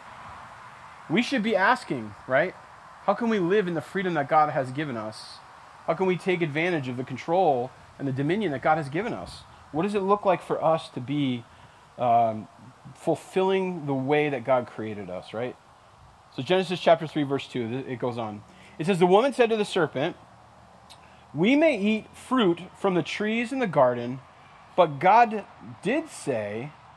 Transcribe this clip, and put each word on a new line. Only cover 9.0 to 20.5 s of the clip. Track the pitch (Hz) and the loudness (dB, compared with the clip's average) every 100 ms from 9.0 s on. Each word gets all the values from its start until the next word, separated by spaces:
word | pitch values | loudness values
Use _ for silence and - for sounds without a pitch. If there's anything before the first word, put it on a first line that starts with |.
| 226 | -4
us? | 110 87 - - - - | -6 -10 -16 -20 -20 -8
What | 147 | -4
does | 202 | -2
it | 208 | 0
look | 190 202 | 2 2
like | 202 170 | 2 0
for | - 175 | 0 0
us | 151 160 - | 2 0 -2
to | - | -10
be, | 120 147 139 120 - - - - - - | -4 -2 -2 -4 -8 -20 -20 -20 -18 -4
um, | 123 117 113 107 90 - 120 - - | 2 4 4 -2 -10 -18 -20 -20 -20
fulfilling | - - 151 - 185 190 190 185 175 143 | -8 -4 -4 -2 0 2 0 -2 -4 -4
the | |
way | 139 131 151 151 | -2 2 2 2
that | 135 | -2
God | 117 127 117 | 0 0 0
created | - 110 101 92 | -8 -8 -8 -10
us, | 90 - | -10 -10
right? | 107 120 - - - - - - - - - | -8 -8 -10 -20 -20 -20 -20 -20 -20 -16 -8
So | |
Genesis | 127 185 180 180 | 0 0 0 0
chapter | - 165 156 | 4 4 2
three, | 156 | -4
verse | 139 139 - | -2 -2 -4
two, | 127 113 | -6 -4
th-, | 127 - | -6 -6
it | 117 | -6
goes | 127 117 | -4 -4
on. | 110 104 - - - - | -8 -10 -16 -20 -20 -6
It | 160 | -2
says, | 180 | 4
"The | 180 | 6
woman | 196 277 | 6 4
said | 240 233 | 2 2
to | 220 | 2
the | |
serpent, | 202 190 156 131 160 - - - - | 0 0 0 0 -4 -6 -18 -20 -20